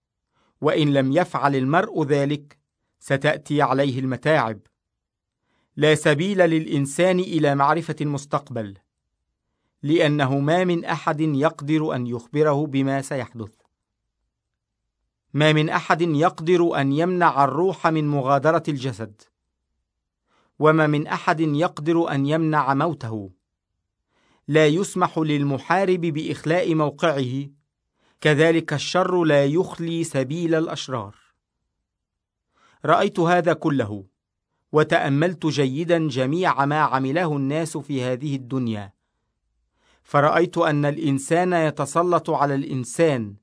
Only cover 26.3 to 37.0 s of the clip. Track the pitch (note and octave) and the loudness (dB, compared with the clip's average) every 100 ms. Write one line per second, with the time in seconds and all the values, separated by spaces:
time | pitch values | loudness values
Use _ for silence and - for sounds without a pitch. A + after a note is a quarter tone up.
26.3 | C#3+ D3+ F3+ F3+ D#3 D3 D3 E3+ C#3+ B2+ | -6 -2 0 0 0 -2 0 -2 0 -4
27.3 | C3+ C#3 _ _ _ _ _ _ _ D3+ | -6 -10 _ _ _ _ _ _ _ 2
28.3 | D3 E3 E3 E3 D3 - F3 F#3 F3+ D#3+ | 4 4 2 0 -6 -2 -2 0 2 2
29.3 | C#3+ C#3 D#3+ F3+ - E3 E3 D#3+ C3+ B2+ | 4 2 0 -2 -6 -6 -4 -4 -4 -4
30.3 | D#3+ E3 D#3+ E3 D#3 - B2+ G2+ - _ | -4 -2 -2 -2 -8 -8 -8 -10 -16 _
31.3 | _ _ _ _ _ _ _ _ _ _ | _ _ _ _ _ _ _ _ _ _
32.3 | _ _ _ _ _ D3 F3 G3+ F#3+ E3+ | _ _ _ _ _ 0 2 2 0 2
33.3 | F3+ E3+ D#3 D#3+ C#3 G#2 G#2 G2 _ _ | 2 2 0 0 -2 -2 -6 -14 _ _
34.3 | _ _ _ _ D3+ D#3 E3 D3+ C#3 F3 | _ _ _ _ 0 2 0 2 0 0
35.3 | E3+ D#3+ C3+ C#3 C3+ E3+ E3+ D#3 B2+ B2+ | -2 -4 0 -2 -2 0 0 0 -2 -2
36.3 | E3+ F3 B2 C#3 D3+ C#3 C3 | 0 0 0 0 2 0 0